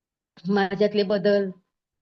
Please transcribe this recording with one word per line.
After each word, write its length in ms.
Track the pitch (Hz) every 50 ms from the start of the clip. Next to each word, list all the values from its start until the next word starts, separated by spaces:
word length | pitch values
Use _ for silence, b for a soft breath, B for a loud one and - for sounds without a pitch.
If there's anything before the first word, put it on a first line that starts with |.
| _ _ _ _ _ _ _ _ - 175
माझ्यातले 540 | 202 196 196 185 196 170 208 208 208 208
बदल, 480 | 202 185 208 208 165 208 202 202 196 190 185 _ _ _ _ _ _ _ _ _